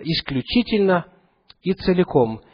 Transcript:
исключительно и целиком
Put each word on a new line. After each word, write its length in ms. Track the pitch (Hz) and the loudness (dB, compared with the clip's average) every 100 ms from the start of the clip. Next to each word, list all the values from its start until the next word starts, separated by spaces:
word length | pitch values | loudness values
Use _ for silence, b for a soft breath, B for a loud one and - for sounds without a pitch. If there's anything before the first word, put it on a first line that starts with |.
исключительно 1040 | 147 160 - 135 - 247 - 214 190 180 - _ _ _ _ _ | -6 -6 -4 -6 0 0 0 0 2 0 -2 _ _ _ _ _
и 120 | 175 | -6
целиком 680 | 190 190 180 180 143 113 110 b | -2 0 0 2 2 0 -2 b